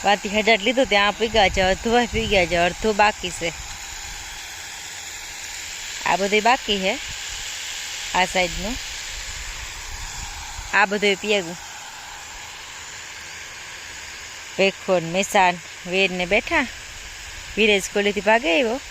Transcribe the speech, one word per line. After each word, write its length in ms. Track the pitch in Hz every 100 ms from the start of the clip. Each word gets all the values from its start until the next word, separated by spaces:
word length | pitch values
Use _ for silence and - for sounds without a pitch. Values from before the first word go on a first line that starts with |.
વાથી 260 | 196 202 208
હજાર 300 | 208 208 220
લીધું 260 | 202 247 262
ત્યાં 280 | 202 202
પી 140 | 202 220
ગયા 220 | 220 190
છે, 120 | -
અડધું 460 | 185 190 226 233 240
પી 200 | 214 -
ગયા 180 | 196 170
છે, 100 | 175
અડધું 400 | 175 175 220 208
બાકી 340 | 208 - 180
છે. 240 | - 165 - - - - - - - - - - - - - - - - - - - - - - - - - -
આ 100 | 175
બધું 280 | 196 208
બાકી 360 | 214 262 - 202
છે, 180 | 190 254 - - - - - - - - - - - 180
આ 100 | 185
સાઈડનું. 520 | 190 180 170 190 262 - - - - - - - - - - - - - - - - - - -
આ 120 | 196 202
બધું 300 | 202 202 196
પીએગું. 420 | 214 208 165 175 - - - - - - - - - - - - - - - - - - - - - - - - - - - - - -
ભેખો 420 | 190 - - 180
ને 60 | 165
મેસાન, 540 | 180 202 208 180 175 - - 180
વીર 240 | 185 190
ને 140 | 180 180
બેઠા. 420 | 208 - 330 247 - - - - - - - - -
વીરે 220 | 220 202
સ્કૂલેથી 420 | - 208 202 202
ભાગે 300 | 190 220 294
આવ્યો. 300 | 320 233 254 -